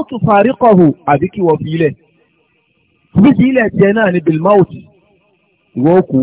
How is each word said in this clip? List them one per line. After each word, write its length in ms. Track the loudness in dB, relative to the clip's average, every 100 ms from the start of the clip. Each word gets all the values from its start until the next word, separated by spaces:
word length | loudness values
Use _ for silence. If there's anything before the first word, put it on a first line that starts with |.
tufariqahu, 840 | 0 -6 -2 0 0 0 2 4 2 0
àbí 240 | -4 -4 -4
kí 120 | -4
wọ́n 180 | -2 -2
fi 100 | -4
í 80 | -4
lẹ̀. 160 | -4 -6 _ _ _ _ _ _ _ _ _ _ _
Bí 160 | 2 2
fi 100 | 2
í 80 | 0
lẹ̀ 160 | 0 -2
tiẹ̀ 220 | 0 0
náà 180 | 0 -2
ni 100 | -2
bil 200 | -2 -2
maut. 300 | 0 2 0 -4 -20 _ _ _ _ _ _ _ _ -4
Ìwọ 140 | 0
ó 100 | 0
kú, 180 | 0 -2